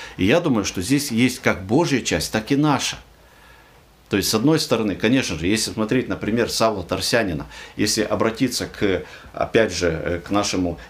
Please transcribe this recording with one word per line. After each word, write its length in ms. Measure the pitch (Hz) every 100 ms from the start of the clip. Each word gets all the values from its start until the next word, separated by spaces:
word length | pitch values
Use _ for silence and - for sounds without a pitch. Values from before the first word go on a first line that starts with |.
| - -
И 80 | 92
я 140 | 151
думаю, 260 | 170 117 95
что 160 | -
здесь 300 | 90 143 143
есть 280 | 113 123 123
как 240 | - 104 92
Божья 360 | 120 165 139
часть, 300 | - 87 -
так 200 | - -
и 40 | 139
наша. 420 | 151 131 - - - - - - - - - - _ _ -
То 80 | 104
есть, 120 | 90
с 40 |
одной 260 | 113 127 156
стороны, 360 | - 113 107 87
конечно 420 | 107 131 120 82
же, 80 | 85
если 260 | 110 104
смотреть, 380 | 90 107 127 -
например, 400 | 90 107 113 113
Савла 340 | - 113 104
Тарсянина, 600 | 85 92 - 120 101 78 69 - - -
если 240 | 104 -
обратиться 640 | 104 104 107 110 131 - 87
к, 380 | - 104 87 - - -
опять 380 | - - 113 113
же, 160 | 87 87
э, 320 | 80 73 87
к 120 | -
нашему 480 | 101 101 95 87 82 -